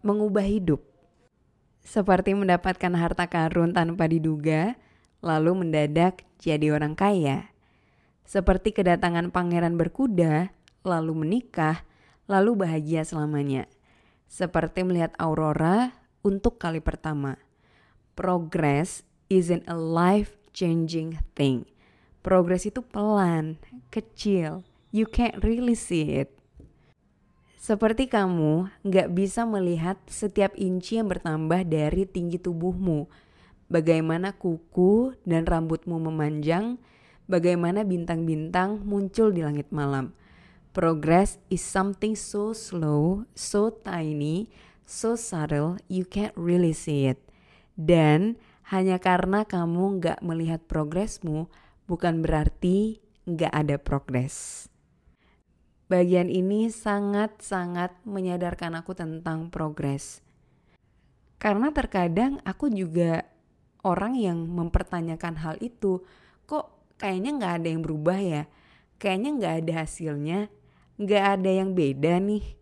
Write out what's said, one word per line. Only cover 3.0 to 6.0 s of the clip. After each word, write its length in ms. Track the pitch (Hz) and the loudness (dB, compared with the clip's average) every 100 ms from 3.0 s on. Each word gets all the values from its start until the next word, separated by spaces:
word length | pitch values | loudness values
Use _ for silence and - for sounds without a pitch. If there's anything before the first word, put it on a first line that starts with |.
| 165 - 175 | 0 -2 -2
karun 400 | 170 160 175 170 | 0 0 2 2
tanpa 400 | 175 165 170 160 | 2 0 0 2
diduga, 640 | 165 160 156 151 156 190 254 _ _ _ _ | 2 0 -2 0 0 -2 -6 _ _ _ _
lalu 400 | 170 156 160 185 | -2 2 2 2
mendadak 640 | 170 156 147 151 | 0 0 2 4